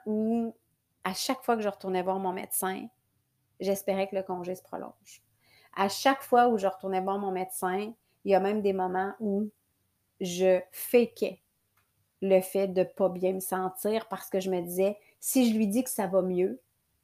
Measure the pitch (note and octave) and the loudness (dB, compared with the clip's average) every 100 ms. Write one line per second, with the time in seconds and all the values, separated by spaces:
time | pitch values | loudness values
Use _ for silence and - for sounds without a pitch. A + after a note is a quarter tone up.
0 | - G#3+ A3 A#3 A3+ - _ _ _ _ | -4 -2 0 0 -2 -8 _ _ _ _
1 | - F#3+ - B3+ - A#3 G#3 G3 F#3+ F#3 | -6 -4 -4 -2 0 0 -2 -4 -2 -2
2 | F3+ F#3+ F#3+ E3+ - - F#3 F#3+ A3+ - | 0 0 -2 -4 -4 -4 -4 -4 -10 -16
3 | _ _ _ _ _ - F#3+ G3 - G3 | _ _ _ _ _ -6 -2 -2 0 -2
4 | G3 F#3+ F#3+ F3+ F3 F#3 - - - - | -2 -4 -6 -6 -6 -10 -10 -12 -12 -14
5 | - - _ _ _ _ _ - G3 - | -20 -20 _ _ _ _ _ -2 -2 2
6 | C#4 C4+ - A#3+ A#3+ A3 F#3+ F#3+ F#3+ F#3 | 2 2 4 6 6 4 0 -2 -4 -2
7 | F#3 G3 G3+ F#3 F#3 - F#3 F#3 G#3+ A#3 | -2 -2 -2 -4 -4 -4 -4 -2 -4 -10
8 | _ _ G3+ F#3+ F#3+ G#3+ G3+ F#3+ F#3 F#3 | _ _ 4 4 4 0 0 0 -2 -2
9 | G3 - G#3+ G3 G#3+ - _ _ _ _ | -4 -4 -2 -2 -2 -8 _ _ _ _
10 | _ - F#3+ F3 F#3 F3+ F3+ - - B3 | _ -8 -6 2 4 4 0 -10 2 4
11 | A#3 - G#3 F#3 _ _ _ _ _ _ | 4 0 -6 -6 _ _ _ _ _ _
12 | _ _ F#3+ F#3+ F#3 G3 G3 F#3 F3+ - | _ _ 4 4 4 0 0 0 0 2
13 | F#3+ F3+ F#3 F#3+ F#3 F#3 F#3 F#3 G#3 A3 | 0 0 -2 -2 -4 -4 -4 -4 -4 -2
14 | - F#3+ - G3 F#3 F3+ F3 F3+ F#3+ G3+ | -4 -10 -6 -4 -2 -2 -2 0 0 -2
15 | _ _ - C4+ A#3+ A3 G#3+ G#3+ B3+ - | _ _ -2 2 4 4 2 0 -2 -2
16 | F#3+ F#3+ F#3 F3+ F#3+ B3+ _ _ _ _ | 0 2 2 2 0 -2 _ _ _ _